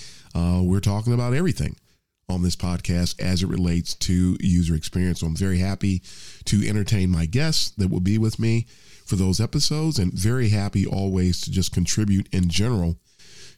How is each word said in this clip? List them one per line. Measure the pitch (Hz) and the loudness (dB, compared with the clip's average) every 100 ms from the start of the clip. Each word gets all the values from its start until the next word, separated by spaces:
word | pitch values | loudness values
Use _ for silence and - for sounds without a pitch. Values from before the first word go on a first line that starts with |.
| - - - | -18 -20 -8
Uh, | 85 87 90 | -2 0 2
we're | 90 95 | 2 2
talking | 101 101 113 | 2 0 0
about | 120 123 | 0 0
everything | 127 185 - 71 - _ _ _ _ - | 0 0 0 -4 -6 _ _ _ _ -6
on | 92 | -2
this | 90 - | 0 0
podcast | 90 87 - 87 87 - | -2 -4 -2 0 0 -2
as | - 92 | -2 0
it | 90 | 0
relates | - 87 85 85 | 0 0 0 -2
to | - - 90 90 92 | -4 0 2 2 2
user | 95 87 82 | 2 2 2
experience. | 80 - 95 90 85 | 0 -2 -2 -2 -2
So | 82 | -4
I'm | 80 | -2
very | 95 90 | 0 0
happy | 95 98 101 92 - - - - - | 0 -2 -2 -2 -4 -18 -20 -12 0
to | 104 107 | 0 2
entertain | 107 98 104 92 | 0 0 0 2
my | 87 | 2
guests | 82 113 160 156 - - | 0 0 0 0 0 0
that | 95 | -2
will | 98 | 0
be | 90 110 | 0 2
with | 110 - | 0 0
me | 113 113 113 - - - - | 0 0 -2 -10 -20 -20 -4
for | |
those | 98 95 90 | 0 2 2
episodes, | 110 151 - 151 160 147 | 0 0 0 0 -2 0
and | 92 | 0
very | - 98 127 113 | 0 0 2 2
happy | 104 101 98 | 2 0 0
always | 95 98 98 92 90 87 | 0 0 0 2 2 0
to | - | -2
just | 90 87 | -2 0
contribute | - 87 - 107 98 98 | 0 0 0 2 0 0
in | 95 87 | 0 0
general | 85 107 113 85 82 _ _ - - - | 2 2 0 0 -2 _ _ -20 -20 -20